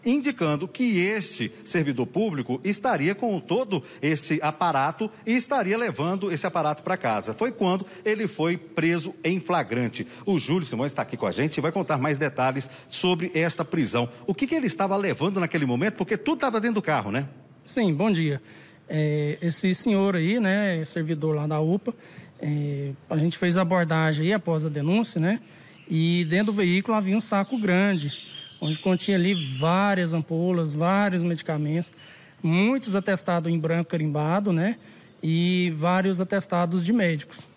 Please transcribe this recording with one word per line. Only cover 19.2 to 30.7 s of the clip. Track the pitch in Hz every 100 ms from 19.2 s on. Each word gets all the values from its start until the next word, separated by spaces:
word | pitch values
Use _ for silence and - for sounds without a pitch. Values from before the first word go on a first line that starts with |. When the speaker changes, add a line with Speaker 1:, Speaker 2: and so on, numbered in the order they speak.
| 147 151
Speaker 2:
esse | 170 156 190
senhor | 180 - 202 196 180
aí, | 165 226
né, | 202 196 208 170 156
servidor | - 156 160 156 151
lá | 151
da | 156
upa, | 156 190 - 233 - - - -
é, | 147 147 147 143 143 139 -
a | 160
gente | 160 165
fez | 180 175
a |
abordagem | 180 185 170 160 160 151 160
aí |
após | 214 - 160
a | 156
denúncia, | 147 143 202 233 -
né, | 160 233 - - - - -
e | 160 165 175 165
dentro | 175 208
do |
veículo | 208 185 180 190 220
havia | 196
um | 208
saco | 214 202 196 262
grande, | 208 180 202 185 147 - - - - -
onde | 151 156
continha | 190 180 - 190
ali | 175 196 143 131
várias | 156 185 202 196 175
ampolas, | 165 147 165 175 180 160